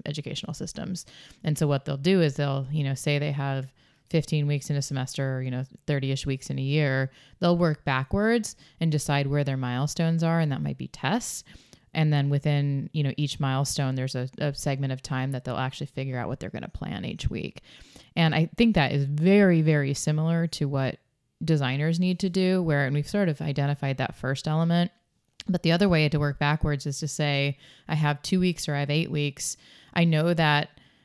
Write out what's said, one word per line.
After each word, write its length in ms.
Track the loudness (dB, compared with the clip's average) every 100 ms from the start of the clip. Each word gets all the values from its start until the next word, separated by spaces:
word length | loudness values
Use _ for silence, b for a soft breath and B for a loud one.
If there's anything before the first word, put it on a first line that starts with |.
| -8
educational 480 | -8 -8 -8 -8
systems. 520 | -8 -10 -8 -8 -10 -12 B B B
And 140 | -4 0
so 100 | 0
what 180 | 0 -4
they'll 100 | -2
do 260 | 2 4
is 140 | 2 0
they'll, 320 | -2 -2 -4
you 120 | -4
know, 120 | -2 -2
say 220 | 0 0
they 140 | -2
have 400 | -4 -4 -4 -8 _ b b b
fifteen 380 | -2 0 0 0
weeks 220 | -2 -2
in 60 | -4
a 60 |
semester, 600 | -2 -4 -6 -4 -4 -4
you 100 | -4
know, 120 | -6 -8 -10 -4
thirty-ish 380 | -2 -2 -4 -2
weeks 240 | -4 -4
in 100 | -6
a 40 |
year. 480 | 0 2 2 0 -2 B B B
They'll 180 | 2 4
work 280 | 2 0 -2
backwards 720 | -2 0 0 2 2 -2 -12 B B
and 100 | 0
decide 360 | 0 0 0 2
where 180 | 0 0
their 120 | -2
milestones 640 | -2 -2 -2 0 0 2
are, 160 | 2 2
and 120 | 0
that 100 | 0
might 160 | -4 -6
be 100 | -10
tests. 560 | -6 -2 -2 -4 -10 -14 B B B B 0
And 160 | 2
then 200 | 2 2
within, 580 | 0 2 2 2 -2 -4
you 120 | -2
know, 100 | -2 0
each 220 | -4 -2
milestone, 540 | -2 0 -2 -2 -2
there's 220 | -2 -4 -4
a, 120 | -6 -4
a 160 | -4 -2
segment 380 | -4 -2 -2
of 100 | -4
time 280 | -4 -4 -4
that 120 | -6 -6
they'll 120 | -4
actually 280 | -4 -6 -10
figure 320 | -8 -6 -6
out 100 | -6
what 120 | -6
they're 100 | -8
gonna 180 | -10 -12
plan 380 | -10 -8 -8 -8
each 240 | -4 -4
week. 320 | -4 -8 -12 B B B B B 2
And 180 | 2
I 160 | 2 0 2
think 160 | 4 4
that 180 | 2
is 120 | 0 -2
very, 560 | 2 4 6 6 6
very 320 | 4 4 2
similar 540 | -2 -2 0 0 0 0
to 180 | -2 -2
what 320 | 0 -2 -4 _ _ _ -8
designers 560 | 0 2 2 0 0 2
need 200 | 2 0
to 100 | 0
do, 340 | 2 2 2
where, 220 | 2 2 2
and 100 | 0
we've 120 | 0
sort 220 | 0 0
of 120 | 0
identified 560 | -2 0 0 0 -2 -2
that 180 | -4 -4
first 320 | -4 -2 0
element. 440 | 2 4 2 2 _ _ _ _ -14 -4
But 140 | 0
the 100 | 2
other 160 | 4 4
way 220 | 4 4
to 100 | 2
work 200 | 0 0
backwards 480 | 0 2 0 -2 -4
is 120 | -6
to 80 | -6
say, 500 | -2 0 2 0 -2 B B B
"I 80 | 0
have 260 | 0 0
two 180 | 0 2
weeks 280 | 2 0 -2
or 80 | -2
I 60 |
have 80 | 0
eight 220 | 0 0
weeks. 460 | 0 -2 -4 -8 -8 B B B
I 100 | 2
know 300 | 4 4 2
that 360 | 4 4 4 0 _ b b